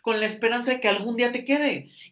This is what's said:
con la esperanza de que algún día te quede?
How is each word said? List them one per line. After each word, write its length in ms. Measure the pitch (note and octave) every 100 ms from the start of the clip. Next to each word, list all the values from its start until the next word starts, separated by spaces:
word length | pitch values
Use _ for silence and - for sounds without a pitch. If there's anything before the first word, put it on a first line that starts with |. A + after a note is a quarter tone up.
con 160 | A3+ A3
la 80 | G#3+
esperanza 460 | G#3+ A3+ A#3+ B3+
de 80 | B3+
que 80 | G#3+
algún 280 | G3 A3+ A#3
día 140 | A#3+
te 140 | B3
quede? 460 | C4 D4 C#4+ D3 - - -